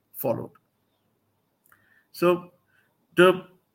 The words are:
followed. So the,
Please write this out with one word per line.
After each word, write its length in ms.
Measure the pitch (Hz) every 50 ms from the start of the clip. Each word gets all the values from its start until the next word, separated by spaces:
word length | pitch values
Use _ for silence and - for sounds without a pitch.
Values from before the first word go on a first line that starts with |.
| _ _
followed. 380 | - - - 131 113 117 - - _ _ _ _ _ _ _ _ _ _ _ _ _ _ _ _ _ _ _ _ _ _ _ _ _ _ _ _ _ _ _ _
So 400 | - - 170 175 180 175 - - _ _ _ _ _ _ _ _ _ _ _ _ -
the, 300 | - 180 185 180 185 - - _ _ _ _